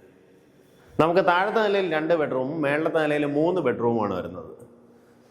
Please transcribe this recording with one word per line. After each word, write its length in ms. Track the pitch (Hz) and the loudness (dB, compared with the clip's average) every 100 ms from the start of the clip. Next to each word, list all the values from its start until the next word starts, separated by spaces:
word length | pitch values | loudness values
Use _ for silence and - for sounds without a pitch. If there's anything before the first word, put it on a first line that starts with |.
| - - _ - _ _ _ _ - - | -20 -20 _ -20 _ _ _ _ -10 2
നമുക്ക് 200 | 156 175 185 | 4 4 4
താഴത്തെ 320 | 175 196 220 214 | 2 2 0 2
നിലയിൽ 200 | 202 190 156 | 0 0 -2
രണ്ട് 160 | 156 170 | 0 0
ബെഡ്റൂമും 360 | 143 127 131 160 139 | 0 -2 -4 -2 0
മേളത്തെ 320 | 147 160 156 151 | 0 0 0 0
നിലയിൽ 220 | 147 147 143 | 0 0 0
മൂന്ന് 220 | 160 180 131 | 0 0 0
ബെഡ്റൂമാണ് 440 | 107 117 117 104 92 | 0 0 0 -2 -4
വരുന്നത്. 320 | 87 90 82 - - - - - _ _ _ | -8 -12 -16 -18 -20 -20 -20 -20 _ _ _